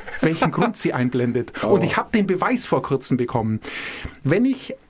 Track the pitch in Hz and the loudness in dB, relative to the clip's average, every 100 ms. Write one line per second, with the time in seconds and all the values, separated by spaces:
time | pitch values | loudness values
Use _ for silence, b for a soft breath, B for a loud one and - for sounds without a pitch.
0 | B B 156 165 - - 127 - 165 131 | B B -2 2 0 2 0 0 0 0
1 | 127 123 120 120 113 - 107 196 170 - | 0 2 0 0 -4 -4 2 4 4 0
2 | - 220 196 180 185 247 - 147 127 135 | 0 2 2 2 2 0 0 0 0 0
3 | - 127 120 120 110 110 B B B B | 0 0 0 0 0 -2 B B B B
4 | B B - 175 254 254 - - - | B B 0 2 2 0 -6 -14 -10